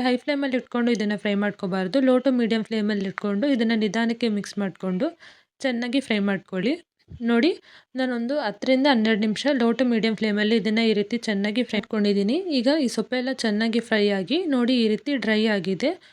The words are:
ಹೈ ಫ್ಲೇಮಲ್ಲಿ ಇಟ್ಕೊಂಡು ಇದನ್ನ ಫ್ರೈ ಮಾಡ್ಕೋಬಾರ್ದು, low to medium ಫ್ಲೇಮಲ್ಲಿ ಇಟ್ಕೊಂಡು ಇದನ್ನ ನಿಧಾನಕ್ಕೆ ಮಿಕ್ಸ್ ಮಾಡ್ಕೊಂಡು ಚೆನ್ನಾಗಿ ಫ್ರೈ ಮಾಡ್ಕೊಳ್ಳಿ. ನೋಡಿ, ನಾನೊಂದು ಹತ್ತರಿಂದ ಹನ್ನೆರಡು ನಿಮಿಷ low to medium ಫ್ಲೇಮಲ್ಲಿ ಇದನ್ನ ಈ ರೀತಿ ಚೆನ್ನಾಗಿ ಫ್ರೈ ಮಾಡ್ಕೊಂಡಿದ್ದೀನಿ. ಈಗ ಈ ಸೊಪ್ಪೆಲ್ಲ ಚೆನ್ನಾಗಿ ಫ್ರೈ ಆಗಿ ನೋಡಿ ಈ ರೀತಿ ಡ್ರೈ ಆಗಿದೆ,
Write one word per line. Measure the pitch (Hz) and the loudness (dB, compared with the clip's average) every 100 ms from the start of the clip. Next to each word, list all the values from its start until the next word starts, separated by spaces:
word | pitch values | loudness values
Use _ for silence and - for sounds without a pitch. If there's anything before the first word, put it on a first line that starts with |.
| 254 | 2
ಹೈ | 247 | 0
ಫ್ಲೇಮಲ್ಲಿ | - 285 277 247 | -2 -2 -2 -4
ಇಟ್ಕೊಂಡು | 226 240 240 | -4 -2 0
ಇದನ್ನ | 220 208 208 | 0 0 -2
ಫ್ರೈ | 214 202 | -2 0
ಮಾಡ್ಕೋಬಾರ್ದು, | 208 202 190 190 185 269 | -2 -2 -4 -4 -2 2
low | 262 254 | 4 4
to | 269 | 2
medium | 254 233 226 - | 0 0 0 -2
ಫ್ಲೇಮಲ್ಲಿ | 226 208 202 196 | -2 0 -2 -4
ಇಟ್ಕೊಂಡು | - 202 202 285 | -4 -4 0 0
ಇದನ್ನ | 262 226 226 | 2 2 0
ನಿಧಾನಕ್ಕೆ | 214 226 226 233 233 | 0 0 -2 0 -2
ಮಿಕ್ಸ್ | 208 190 - | -2 -4 -4
ಮಾಡ್ಕೊಂಡು | 196 - 190 180 302 - - - _ - | -6 -4 -4 -2 -2 -4 -16 -20 _ -8
ಚೆನ್ನಾಗಿ | 269 233 240 269 | -4 -4 -2 -2
ಫ್ರೈ | 262 214 | 0 0
ಮಾಡ್ಕೊಳ್ಳಿ. | 202 190 - 190 196 349 - _ - - | 0 -2 -4 -4 -2 -2 -8 _ -20 -6
ನೋಡಿ, | 233 233 294 453 - - _ 254 | 0 2 2 0 -8 -20 _ -6
ನಾನೊಂದು | 254 240 233 294 | -4 -2 -4 -2
ಹತ್ತರಿಂದ | 220 202 254 262 285 | -4 -4 2 4 4
ಹನ್ನೆರಡು | 240 220 220 | 4 4 2
ನಿಮಿಷ | 220 202 277 277 | 2 0 0 2
low | 233 | 2
to | 233 254 | 2 2
medium | 233 226 214 | 2 0 0
ಫ್ಲೇಮಲ್ಲಿ | 214 202 214 233 | 0 0 2 2
ಇದನ್ನ | 190 220 226 | 2 2 2
ಈ | |
ರೀತಿ | 208 208 233 | 2 0 -4
ಚೆನ್ನಾಗಿ | 226 202 202 214 | -2 -2 0 -2
ಫ್ರೈ | 240 214 | -2 -2
ಮಾಡ್ಕೊಂಡಿದ್ದೀನಿ. | - 220 208 202 202 302 381 | -2 0 2 2 2 0 0
ಈಗ | 277 233 320 | 0 2 2
ಈ | 247 | 0
ಸೊಪ್ಪೆಲ್ಲ | - 214 254 247 262 | -2 -4 -4 -4 -4
ಚೆನ್ನಾಗಿ | 226 208 226 233 233 | -2 0 0 -2 0
ಫ್ರೈ | 214 208 | 0 2
ಆಗಿ | 196 180 302 370 | 0 -2 -2 0
ನೋಡಿ | 262 240 254 | 0 2 2
ಈ | 220 | 2
ರೀತಿ | 214 - 277 | 0 -2 -4
ಡ್ರೈ | 214 214 220 | 0 0 2
ಆಗಿದೆ, | 202 185 185 269 349 - | 0 -2 -2 -2 -4 -10